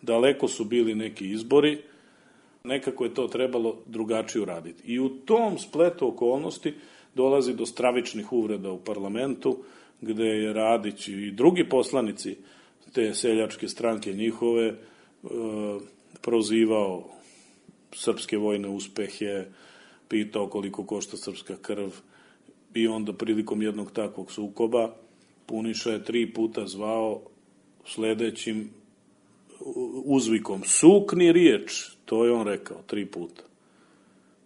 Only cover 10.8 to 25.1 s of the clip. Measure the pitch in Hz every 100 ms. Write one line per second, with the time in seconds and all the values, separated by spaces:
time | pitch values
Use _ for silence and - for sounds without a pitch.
10.8 | 104 101 - 98 101 98 143 180 160 135
11.8 | - 139 110 101 - - - - _ _
12.8 | - - 110 107 123 110 107 - 107 -
13.8 | 117 107 107 98 113 113 120 117 113 107
14.8 | - - _ _ - 117 113 107 104 101
15.8 | 101 _ _ - - 117 104 113 110 110
16.8 | 101 90 - - - - - _ - _
17.8 | _ - - 110 - 107 104 104 98 98
18.8 | 98 - 101 - 104 98 95 - - -
19.8 | - - _ 110 107 107 101 104 98 -
20.8 | 98 104 - 98 - 92 - 92 - 104
21.8 | 98 90 _ _ _ _ - _ _ 117
22.8 | 113 110 107 95 110 107 107 107 107 107
23.8 | 98 - 104 - 92 - 104 101 113 120
24.8 | 113 - -